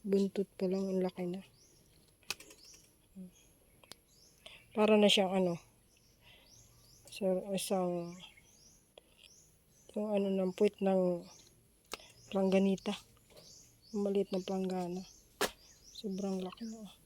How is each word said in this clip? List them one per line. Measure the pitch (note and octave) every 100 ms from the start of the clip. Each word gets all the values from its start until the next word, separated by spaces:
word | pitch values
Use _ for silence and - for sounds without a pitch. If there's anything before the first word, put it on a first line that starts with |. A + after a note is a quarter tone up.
| G#3
Buntot | G3 G3 - F#3+
pa | - F#3
lang, | F#3+ G3
ang | F#3+
laki | F#3 F#3 F3+
na. | F#3 - _ _ _ _ _ _ _ - - - - - - _ _ _ G3
Hmm. | F3+ _ _ _ _ _ - - _ _ - _ - - -
Para | A3 G#3+
na | G#3+ G3+
siyang | G#3 F#3
ano, | F#3+ F3+ E3+ - _ _ _ _ _ - - - - - - - - -
sa | - F#3+ F#3 G3+
isang, | F#3+ - F#3+ F3+ F3 E3+ F3+ - - - - - _ _ - _ _ - - - _ _ _ -
yung | G#3+ G#3+
ano | G3+ G3
ng | F#3+ F#3
puwit | - G#3 -
ng | F#3+ F#3+ F3+ F3 - - - - _ _ _ - - - -
planganita. | G3 F#3+ F#3+ G3 F#3+ - G3 - _ _ - - - - _ -
Ang | G#3 G3+
maliit | G3+ G3
ng | F#3+ F#3
planggana. | F#3+ F#3 F#3 F3 F3+ F#3+ - _ _ - - - - -
Sobrang | - - F#3+ G3 F#3+
laki | F#3 - A3+
na. | A3+ G3+ -